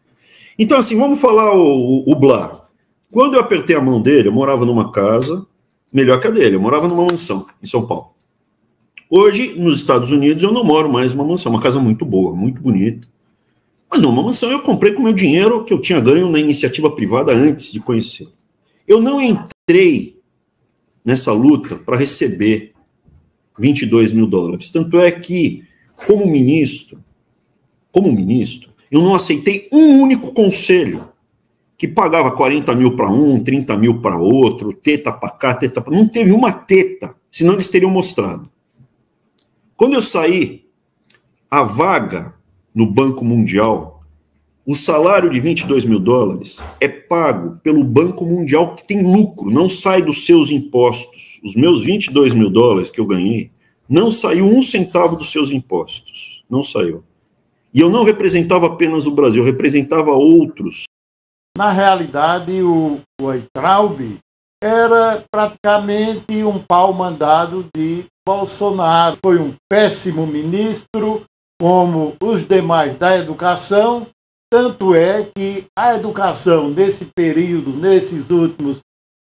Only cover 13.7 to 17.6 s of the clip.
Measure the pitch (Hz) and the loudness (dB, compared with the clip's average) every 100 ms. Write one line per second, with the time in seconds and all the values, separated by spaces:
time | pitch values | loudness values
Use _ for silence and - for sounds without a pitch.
13.7 | _ - 302 156 120 196 - 240 277 285 | _ -4 0 0 0 -2 -2 -2 -4 -2
14.7 | 208 202 208 226 196 180 160 208 233 226 | 0 0 2 0 2 2 2 2 0 -2
15.7 | 170 - 175 117 156 180 156 151 143 131 | -4 0 0 2 2 2 0 0 0 -2
16.7 | - 151 147 98 117 147 120 147 151 | -2 -4 -2 -4 -2 0 2 2 0